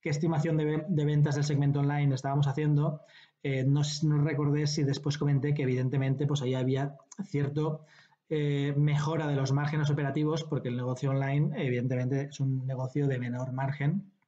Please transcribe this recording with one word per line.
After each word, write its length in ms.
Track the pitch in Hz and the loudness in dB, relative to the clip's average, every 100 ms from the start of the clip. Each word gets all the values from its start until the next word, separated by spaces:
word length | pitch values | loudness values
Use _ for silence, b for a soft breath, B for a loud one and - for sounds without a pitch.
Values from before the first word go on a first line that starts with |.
qué 80 | 165 | -4
estimación 480 | 147 165 156 165 160 | -2 0 0 0 2
de 80 | 151 | 0
ve-, 200 | 156 156 | -2 0
de 160 | 156 147 | 0 2
ventas 300 | 147 147 139 | 4 2 2
del 100 | 147 | 0
segmento 340 | 139 143 139 | 2 2 2
online 340 | 143 147 143 | 2 2 2
estábamos 340 | 131 139 143 143 | 0 0 0 0
haciendo, 520 | 135 151 147 151 151 B B B _ | 0 2 2 2 -2 B B B _
eh, 220 | 143 135 | -4 0
no 160 | 131 143 | 2 2
s-, 260 | 147 - 156 | 2 0 2
no 160 | 151 | 2
recordé 460 | 147 143 147 147 147 | 2 2 0 2 0
si 160 | - | 0
después 340 | 139 143 151 143 | 0 0 -2 -2
comenté 360 | 147 139 143 | 2 2 2
que, 100 | 147 | 0
evidentemente, 640 | 131 127 127 135 135 135 143 | 0 0 0 0 0 0 0
pues, 140 | 143 | 0
ahí 140 | 127 131 | -2 0
había 420 | 127 135 143 - - - | 0 0 -2 -8 -20 -12
cierto, 640 | 196 143 139 147 151 151 B B B B _ | -6 -2 -2 -2 -2 -4 B B B B _
eh, 440 | 156 147 143 143 143 | -2 0 0 0 2
mejora 520 | 147 147 147 160 151 | 2 2 0 -2 0
de 100 | 139 | 0
los 160 | 131 | 0
márgenes 360 | 139 147 151 147 | 0 0 0 0
operativos, 540 | 143 139 151 151 156 | 0 0 0 0 0
porque 240 | 160 139 127 | -2 -4 -2
el 80 | 123 | -4
negocio 360 | 123 123 139 | -4 -2 0
online, 400 | 135 135 143 151 247 | 0 0 2 0 0
evidentemente, 680 | 143 123 120 127 127 135 | -2 0 2 2 2 0
es 180 | 143 - | -4 -2
un 260 | 135 131 131 | -2 0 -2
negocio 400 | 127 131 147 143 | -4 -4 0 0
de 100 | 127 | 0
menor 360 | 123 123 131 | -2 -4 -4
margen, 580 | 127 135 - 143 190 - _ | -4 -4 0 0 -2 -6 _